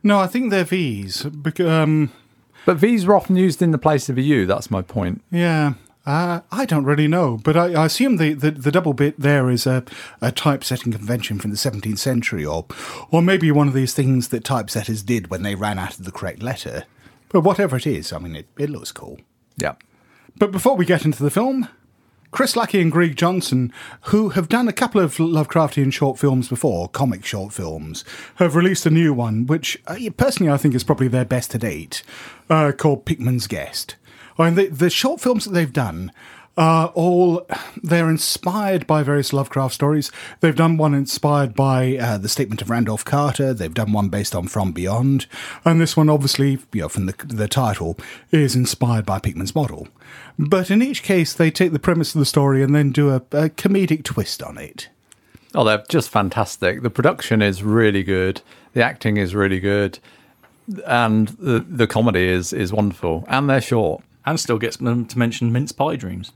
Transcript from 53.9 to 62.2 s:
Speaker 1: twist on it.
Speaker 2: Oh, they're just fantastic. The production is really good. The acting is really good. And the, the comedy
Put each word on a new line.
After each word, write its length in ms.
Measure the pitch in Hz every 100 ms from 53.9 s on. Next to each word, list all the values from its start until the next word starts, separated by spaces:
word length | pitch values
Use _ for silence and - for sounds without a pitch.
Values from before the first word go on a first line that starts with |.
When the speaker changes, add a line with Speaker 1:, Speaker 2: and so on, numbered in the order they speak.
| 156
Speaker 1:
twist 380 | - - 101 -
on 160 | - -
it. 300 | 78 - - _ _ _ _ - _
Speaker 2:
Oh, 100 | -
they're 200 | 110 107 -
just 220 | 160 -
fantastic. 720 | 110 98 117 104 - 92 -
The 80 | 123
production 520 | - 135 - - 110
is 200 | 104 92
really 400 | 104 113 110 98
good. 400 | 95 95 92 95 _ - _
The 100 | -
acting 360 | 117 - 113 104
is 160 | 95
really 260 | 101 98 95
good. 380 | 98 101 101 - _ _ _ _ _ _ - 196 -
And 420 | 123 113 110 107
the, 320 | - 175 117
the 260 | - 151 113
comedy 400 | 110 113 92